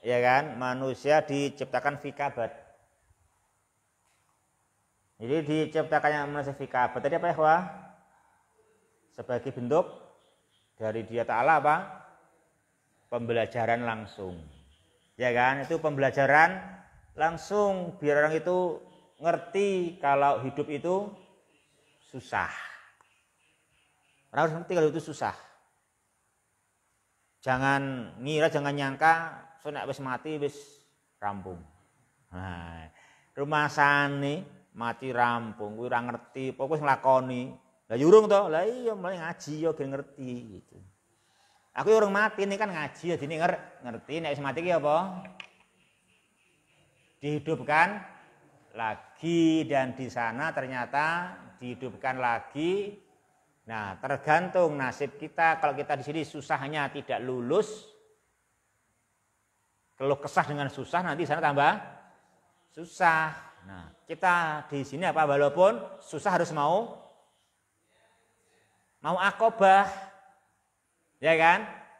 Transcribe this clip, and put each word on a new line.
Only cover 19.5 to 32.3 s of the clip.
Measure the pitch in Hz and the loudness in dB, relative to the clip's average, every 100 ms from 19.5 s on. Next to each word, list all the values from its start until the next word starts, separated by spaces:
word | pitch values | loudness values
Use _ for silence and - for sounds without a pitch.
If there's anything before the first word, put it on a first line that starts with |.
| 196 202 190 170 170 | 0 0 0 -2 -2
kalau | 143 139 139 113 | 2 4 4 2
hidup | 127 139 147 | -2 -6 -6
itu | 143 165 190 208 - _ _ _ _ _ _ _ _ _ | -4 -2 -2 -4 -14 _ _ _ _ _ _ _ _ _
susah. | 131 - 104 85 - - - - _ _ _ _ _ _ _ _ _ _ _ _ _ _ | -16 -6 -4 -4 -6 -14 -18 -20 _ _ _ _ _ _ _ _ _ _ _ _ _ _
Orang | 123 160 | 0 0
harus | 160 | 0
ngerti | 170 | -2
kalau | 180 156 | 2 2
itu | 156 | 0
susah. | 156 151 110 - - _ _ _ _ _ _ _ _ _ _ _ _ _ _ _ _ _ _ _ | -8 -6 -6 -6 -18 _ _ _ _ _ _ _ _ _ _ _ _ _ _ _ _ _ _ _
Jangan | 131 127 135 139 139 127 107 90 | -2 2 2 2 -2 -8 -10 -10
ngira, | 131 151 160 | -4 0 2
jangan | 151 143 | 0 -2
nyangka, | 143 139 135 156 165 165 - - - | -2 -4 2 2 4 -2 -12 -20 -16
so | 147 | -12
nek | 147 110 | -10 -8
wis | 135 | -8
mati, | 135 123 156 151 | -6 -8 -6 -4
wis | 143 - - - _ _ _ _ | -4 -6 -20 -20 _ _ _ _
rampung. | 101 101 92 87 78 _ _ _ _ _ _ | -8 -8 -10 -14 -16 _ _ _ _ _ _